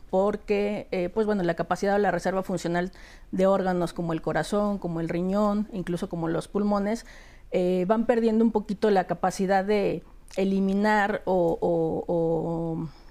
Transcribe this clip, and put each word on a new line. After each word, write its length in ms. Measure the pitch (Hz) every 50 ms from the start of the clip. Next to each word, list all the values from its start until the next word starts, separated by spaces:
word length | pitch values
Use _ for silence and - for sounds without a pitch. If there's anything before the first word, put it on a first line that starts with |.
| - -
porque, 800 | - 185 196 208 208 208 - - 208 202 208 202 208 - - -
eh, 180 | - 185 175 -
pues, 160 | - 226 214
bueno, 180 | 208 214 202 180
la 100 | 170 165
capacidad 400 | - 170 - 180 - - 202 196
o 20 | 202
la 140 | 202 185
reserva 320 | 175 180 - 185 185 190 185
funcional 480 | - 190 170 - 175 170 175 180 190 - - - - - - - -
de 140 | - 185 185
órganos 460 | 190 196 190 185 185 180 175 175 165 -
como 200 | - 170 165 165
el 80 | 160
corazón, 560 | - 160 156 160 160 - 214 208 208 208 202 190
como 240 | - 175 165 165
el 80 | 165 165
riñón, 580 | 175 170 180 185 190 208 214 208 202 208 208 - -
incluso 340 | 185 170 - 175 170 - -
como 180 | - 170 165 165
los 180 | 165 160 - -
pulmones, 580 | - 202 208 208 208 202 196 202 226 233 - - - - - - - - - - -
eh, 300 | 185 180 180 185 180 180 180
van 180 | 220 220 226
perdiendo 400 | - 247 226 226 226 214 220 226
un 60 | 233
poquito 380 | - 214 202 - 202 - - 220
la 140 | 202 185 175 -
capacidad 560 | 175 - - 185 - - 196 180 196 190 190
de 380 | 202 214 208 196 170 151 175 - - - - - - - -
eliminar 840 | 190 190 196 196 196 196 196 202 208 214 214 208 196 208 208 180 -
o, 320 | 185 185 185 175 165 165 -
o, 440 | - 175 170 165 165 160 165 165 - -
o, 800 | 175 170 165 165 165 160 165 165 165 165 165 165 165 165 165 151 - - - -